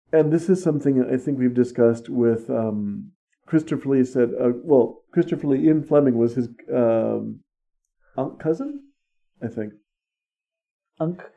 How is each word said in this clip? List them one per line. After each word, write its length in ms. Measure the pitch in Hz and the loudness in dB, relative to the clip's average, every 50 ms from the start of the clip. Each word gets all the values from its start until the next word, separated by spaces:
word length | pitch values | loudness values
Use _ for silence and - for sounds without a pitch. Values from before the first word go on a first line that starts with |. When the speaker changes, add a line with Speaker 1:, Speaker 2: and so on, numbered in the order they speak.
| _ _ | _ _
Speaker 1:
and 200 | - 160 151 151 | 2 2 4 4
this 160 | 160 165 165 196 | 2 0 2 2
is 120 | 185 180 | 0 2
something 420 | - 165 156 143 143 143 135 127 123 | 2 0 0 0 0 2 2 2 2
I 140 | 123 131 127 | 0 -2 -2
think 200 | - 147 139 131 | -2 -4 -2 0
we've 160 | 127 123 120 | 0 2 2
discussed 540 | 123 120 123 - 123 117 117 113 117 - - | 2 0 0 2 2 4 4 2 0 -4 -6
with, 400 | - 123 117 117 113 113 113 - | -2 0 2 2 2 0 -2 -4
um, 600 | 123 113 113 110 107 104 104 101 101 101 101 - _ _ _ _ _ _ _ | -4 -4 -2 -4 -4 -4 -6 -6 -8 -10 -12 -16 _ _ _ _ _ _ _
Christopher 440 | - 165 156 156 - 151 131 - 139 | -2 -2 0 0 -2 -4 -4 -2 0
Lee 140 | 139 131 123 | 2 2 0
said, 260 | 127 - 127 120 120 - - | 2 0 0 0 0 0 0
uh, 120 | 127 123 123 120 151 | 0 -2 -2 -2 0
well, 380 | 165 143 127 113 - - - _ _ | 2 4 4 4 2 -2 -12 _ _
Christopher 360 | - 170 170 - 185 - - 143 | -2 -2 0 0 -2 -4 -2 0
Lee, 180 | 135 135 156 | 0 2 2
Ian 180 | 160 156 156 147 | 2 2 2 0
Fleming 320 | - 147 147 143 131 120 113 | 2 2 4 4 4 2 2
was 160 | 117 120 120 | 0 0 0
his, 140 | 127 117 117 - - - - 120 | -2 -6 -6 -8 -16 -10 -4 -2
um, 640 | 123 120 113 113 113 110 110 110 107 107 110 110 - _ _ _ _ _ _ _ _ _ _ _ _ _ _ _ | 0 2 2 2 0 0 -2 -2 -4 -6 -8 -12 -14 _ _ _ _ _ _ _ _ _ _ _ _ _ _ _
unc 240 | 131 135 139 - - | -6 -6 -6 -8 -6
cousin, 400 | - 156 160 170 277 302 285 - - _ _ _ _ _ _ _ _ _ _ - | -4 -4 -2 -2 -4 -8 -10 -14 -16 _ _ _ _ _ _ _ _ _ _ -12
I 60 | 123 113 | -12 -10
think. 260 | - 117 107 104 - _ _ _ _ _ _ _ _ _ _ _ _ _ _ _ _ _ _ _ _ _ _ _ _ - | -8 -8 -10 -10 -12 _ _ _ _ _ _ _ _ _ _ _ _ _ _ _ _ _ _ _ _ _ _ _ _ -6
Speaker 2:
Unc 220 | 160 165 180 - - - - | -6 -6 -6 -8 -14 -20 -10